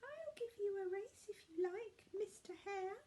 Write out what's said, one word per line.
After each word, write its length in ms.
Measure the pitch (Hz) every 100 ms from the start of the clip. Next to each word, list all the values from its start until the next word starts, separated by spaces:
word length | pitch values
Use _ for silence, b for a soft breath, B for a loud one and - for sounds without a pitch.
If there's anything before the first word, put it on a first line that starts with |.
I'll 320 | 494 605 640
give 200 | 605 466 453
you 140 | 403 392
a 80 | 381
race 380 | 381 440 - -
if 100 | 415 -
you 140 | 320
like, 400 | 359 359 453 - -
Mister 420 | 381 403 - - 349
Hare 340 | - 403 381 415